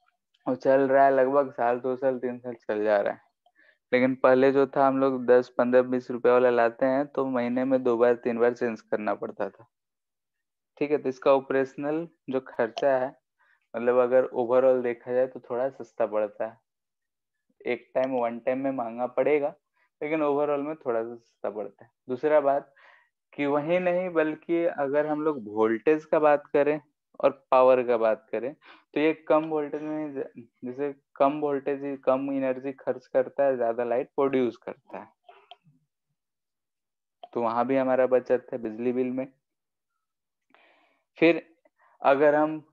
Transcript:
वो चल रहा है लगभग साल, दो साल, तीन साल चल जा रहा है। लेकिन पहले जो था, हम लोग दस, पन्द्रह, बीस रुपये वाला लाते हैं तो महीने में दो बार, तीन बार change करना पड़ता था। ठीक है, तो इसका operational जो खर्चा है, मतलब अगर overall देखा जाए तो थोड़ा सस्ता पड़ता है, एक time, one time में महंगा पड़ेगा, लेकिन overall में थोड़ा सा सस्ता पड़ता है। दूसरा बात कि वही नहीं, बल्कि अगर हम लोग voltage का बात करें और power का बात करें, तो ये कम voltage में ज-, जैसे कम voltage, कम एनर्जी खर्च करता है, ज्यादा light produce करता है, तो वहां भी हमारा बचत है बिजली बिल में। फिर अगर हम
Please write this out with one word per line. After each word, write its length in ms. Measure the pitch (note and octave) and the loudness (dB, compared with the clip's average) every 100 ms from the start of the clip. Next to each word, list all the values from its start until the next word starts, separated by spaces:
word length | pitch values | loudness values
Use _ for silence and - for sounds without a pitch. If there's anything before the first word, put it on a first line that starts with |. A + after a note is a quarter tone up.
| _ _ _ _ - | _ _ _ _ -6
वो 60 | |
चल 260 | B2+ C#3 C3+ | -2 2 2
रहा 240 | C3+ C#3 | 4 4
है 60 | C#3 | 4
लगभग 420 | C3+ C3 C#3+ C3 | 4 2 2 0
साल, 280 | C3 A#2+ B2 | -2 -2 -2
दो 160 | B2+ B2+ | -4 -2
साल, 220 | C3+ B2 | -2 -2
तीन 200 | B2 B2 | -6 -8
साल 160 | B2 | -12
चल 300 | A#2 - G#2+ | -12 -6 -2
जा 160 | G#2+ G#2 | 0 0
रहा 120 | G#2+ | 0
है। 180 | A2 _ _ _ _ _ _ - | -6 _ _ _ _ _ _ -2
लेकिन 220 | B2+ C3 | 0 0
पहले 380 | C3 C3 C3 C3+ | 2 4 6 6
जो 140 | C3+ C3+ | 4 2
था, 200 | D3 C3+ | 2 2
हम 120 | C3+ | 2
लोग 280 | C3+ C3 A#2+ | 0 0 4
दस, 220 | B2 B2 - | 4 4 -2
पन्द्रह, 240 | B2 B2+ | 2 4
बीस 280 | B2+ B2+ B2+ | 2 -2 -4
रुपये 220 | A#2+ B2 | 0 4
वाला 180 | B2 B2 | 4 4
लाते 360 | A#2+ A#2 A#2 C3+ | 4 2 0 0
हैं 200 | C3 D3 | 0 -2
तो 200 | - C3+ | -4 -2
महीने 380 | B2+ A#2+ B2+ | -2 -2 -2
में 180 | C3 C3 | 0 0
दो 140 | B2+ A#2 | 0 2
बार, 180 | A#2+ | 2
तीन 240 | A#2 B2 A#2 | 2 -2 0
बार 160 | A#2+ | 0
change 260 | A#2+ B2 A2 | 0 -6 -6
करना 340 | - G#2+ G#2 | -8 -6 -4
पड़ता 360 | G2+ A2+ - G2+ | -6 -8 -8 -10
था। 160 | - A2+ _ _ _ _ _ _ _ _ _ _ - | -10 -20 _ _ _ _ _ _ _ _ _ _ -6
ठीक 120 | D3 | -2
है, 80 | C#3+ | -2
तो 100 | C3 | -2
इसका 240 | B2+ C#3+ | -2 2
operational 760 | C#3 C3+ C3+ C3+ - C#3+ D#3 E3+ _ - | 2 2 -2 -2 -6 -6 -6 -8 _ -8
जो 100 | C3 | -8
खर्चा 560 | C3+ - A2+ - C#3+ C3 | -6 -4 -4 -2 0 0
है, 100 | C3 - _ _ _ _ _ A#2 | -2 -8 _ _ _ _ _ -4
मतलब 220 | A#2+ B2+ | 0 2
अगर 280 | A#2+ B2+ B2+ | 4 2 2
overall 560 | B2+ A#2 B2+ C3 B2+ | -2 0 4 4 2
देखा 300 | A#2+ A#2 B2+ | -2 -6 -4
जाए 140 | B2+ C3 | -2 -2
तो 140 | B2 | -6
थोड़ा 280 | - A#2+ C3+ | -8 -6 -6
सस्ता 380 | C3 A#2 - G#2+ | -8 -12 -6 -2
पड़ता 400 | G#2+ G#2 - A2 | -2 -4 -6 -10
है, 120 | A#2+ _ _ _ _ _ _ _ _ _ _ B2 | -12 _ _ _ _ _ _ _ _ _ _ -8
एक 240 | A#2+ _ | -8 _
time, 160 | B2+ C3 | -4 -2
one 280 | C3 A#2 A#2 | -2 -4 -4
time 200 | C3 C3 | -6 -4
में 120 | C3+ | -4
महंगा 360 | C3 A2+ A#2 B2 | -6 -8 -6 -6
पड़ेगा, 480 | - C3+ D3+ C#3+ - _ _ _ - | -2 0 0 -2 -8 _ _ _ -12
लेकिन 180 | D3+ D#3+ | -6 -2
overall 440 | D3 C#3+ D3 C#3+ C#3+ | 0 0 -2 -4 -6
में 100 | D#3 | -8
थोड़ा 260 | C3 A2+ | -4 -4
सा 140 | A#2 A#2 | -6 -12
सस्ता 340 | _ _ A2 | _ _ -10
पड़ता 340 | G#2 G2+ - | -8 -10 -14
है। 60 | - _ - | -20 _ -10
दूसरा 320 | B2+ D3+ D3+ | -4 2 2
बात 340 | C#3 C#3+ - _ - _ _ _ _ | 2 -2 -6 _ -20 _ _ _ _
कि 120 | - C#3+ | -6 -2
वही 320 | D3 D3+ F3+ | -2 0 -2
नहीं, 300 | F3+ F3 F#3 | 0 -2 -2
बल्कि 540 | D#3+ D#3 D3+ - E3+ | -2 -2 -4 -4 -2
अगर 420 | E3+ - C#3 D3 D3+ | -2 -2 -2 0 -2
हम 160 | D3+ | -2
लोग 320 | D#3 C#3 G#2 | -4 -4 -6
voltage 500 | G#2+ A2 A2+ D#3 D#3 | 0 0 2 0 0
का 140 | D#3 D#3+ | 0 2
बात 280 | D3+ D3 - | 4 2 0
करें 340 | D3 C#3+ D3+ _ _ _ - | 0 0 -2 _ _ _ -4
और 260 | C#3 - - | -2 -2 0
power 320 | C3 B2+ B2+ A#2+ | 4 6 4 2
का 100 | A2+ | 0
बात 300 | A2+ G#2+ - | 0 -2 -4
करें, 220 | A2 B2+ - - - _ | -8 -8 -12 -20 -20 _
तो 60 | D3 | -2
ये 120 | D#3 | -2
कम 300 | D#3 - D#3 | -2 0 0
voltage 380 | D#3+ D3+ D3 D3+ | 0 -4 -4 -8
में 320 | D3+ D#3 D3+ | -8 -8 -8
ज-, 320 | C3+ - C3 - _ | -10 -12 -14 -20 _
जैसे 300 | B2 B2+ C#3+ C#3 _ | -12 -8 -8 -10 _
कम 260 | - C#3 D3+ | 0 0 0
voltage, 600 | D3 C#3 C#3+ C#3 C#3 C3+ | -4 -4 -4 -6 -8 -6
कम 280 | C3+ C3 C#3 | -2 -2 -2
एनर्जी 400 | C#3 C3 B2+ C#3 | -4 -4 -4 -8
खर्च 340 | C3+ C3 B2+ _ | -10 -8 -8 _
करता 380 | C3+ B2 - | -4 -2 -2
है, 120 | C#3 B2+ | -2 0
ज्यादा 280 | A#2 A#2 | -2 -2
light 240 | A#2+ A#2 - | -2 -4 -4
produce 480 | - C#3 C3 A#2 - | -2 0 0 -2 -4
करता 420 | - - - F#2+ | -16 -18 -16 -16
है, 100 | G#2 _ _ - _ - _ _ _ _ _ _ _ _ _ _ _ _ _ _ _ _ - | -16 _ _ -20 _ -20 _ _ _ _ _ _ _ _ _ _ _ _ _ _ _ _ -12
तो 100 | - | -6
वहां 240 | A#2 A#2+ B2 | -2 -2 0
भी 100 | C3+ | 0
हमारा 300 | C3 B2+ B2+ | 0 2 2
बचत 400 | B2+ A#2+ B2 - | 2 2 -2 -2
है 60 | B2+ | -10
बिजली 340 | A2+ A2 B2 | -8 -6 -4
बिल 180 | B2 B2+ | -2 -4
में। 220 | C3 C3+ _ _ _ _ _ _ _ _ _ _ _ _ _ _ _ _ _ _ - | -4 -8 _ _ _ _ _ _ _ _ _ _ _ _ _ _ _ _ _ _ 2
फिर 400 | E3 D#3+ - _ _ _ _ - | 2 2 -4 _ _ _ _ -2
अगर 300 | C3+ C#3 D3 | 2 4 4
हम 260 | D3+ D#3 D#3 - | 4 0 -4 -14